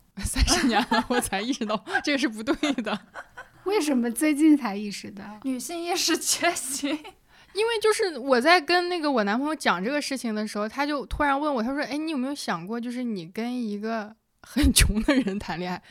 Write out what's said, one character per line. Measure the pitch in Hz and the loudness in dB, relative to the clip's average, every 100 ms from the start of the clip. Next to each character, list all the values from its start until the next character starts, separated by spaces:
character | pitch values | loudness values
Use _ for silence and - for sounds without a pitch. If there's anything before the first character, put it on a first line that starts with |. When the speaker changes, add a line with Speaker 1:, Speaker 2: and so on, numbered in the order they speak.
| _ | _
Speaker 1:
<laughs> | - | -8
三 | 202 262 - | -2 2 4
十 | 349 269 | 4 4
年 | 214 247 | 2 2
了 | 226 - | 0 2
我 | 247 | 0
才 | - 196 | 0 -2
意 | 233 | -2
识 | 277 | -2
到 | 208 214 - 381 | -2 -4 -2 -2
这 | 302 | 0
个 | 277 | 0
是 | 240 | 0
不 | 214 | -2
对 | 226 330 294 262 | -4 0 0 -2
的。 | 214 202 - - - - - - | -2 -6 -8 -18 -18 -18 -20 -8
Speaker 2:
为 | 370 415 | 0 2
什 | 302 254 | 2 2
么 | 233 | 2
最 | 226 311 | 2 2
近 | 285 311 294 | 6 8 6
才 | 226 | 4
意 | 202 208 | -4 -6
识 | 185 208 | -8 -12
到？ | 196 202 214 | -14 -14 -8
Speaker 3:
女 | 269 247 | -6 -6
性 | 285 339 | -6 -6
意 | 349 | -2
识 | 359 - 320 | 0 0 0
觉 | - - 339 339 | 0 0 0 0
醒。 | - 269 277 | -4 -4 -4
Speaker 1:
因 | 311 403 - _ - - 381 | -6 -8 -20 _ -20 -8 -2
为 | 466 453 | 0 2
就 | 427 | 2
是 | 427 392 277 | 2 0 -2
我 | 269 247 | 2 4
在 | 294 359 | 6 4
跟 | 285 349 349 | 4 2 2
那 | 349 | 0
个 | 294 | 0
我 | 254 | 2
男 | 202 233 | 2 0
朋 | 294 | -2
友 | |
讲 | 311 240 175 | 0 0 0
这 | 208 | 0
个 | 294 | -2
事 | - 262 | -4 -6
情 | 233 | -4
的 | 214 | -4
时 | 214 208 | -4 -4
候， | 214 | -4
他 | 269 | -4
就 | 294 294 190 | -2 -4 -4
突 | - | -2
然 | 294 277 | 0 0
问 | 302 | 0
我， | 254 | 0
他 | 226 | -2
说 | 285 247 | -4 -4
：“哎， | 294 | -4
你 | 320 | -4
有 | 285 | -4
没 | 262 | -4
有 | |
想 | 294 - 175 175 | -4 -6 -6 -6
过， | 240 | -8
就 | 240 | -6
是 | 247 | -6
你 | 247 196 165 | -6 -6 -8
跟 | 214 240 | -8 -6
一 | 247 220 202 | -4 -6 -6
个 | 220 226 208 - _ _ | -4 -6 -8 -14 _ _
很 | - - 285 | -6 2 4
穷 | - - 208 | 4 4 2
的 | 262 | 2
人 | 269 202 202 | 2 2 -2
谈 | - 165 | -6 -6
恋 | 180 | -6
爱？” | 180 - | -8 -10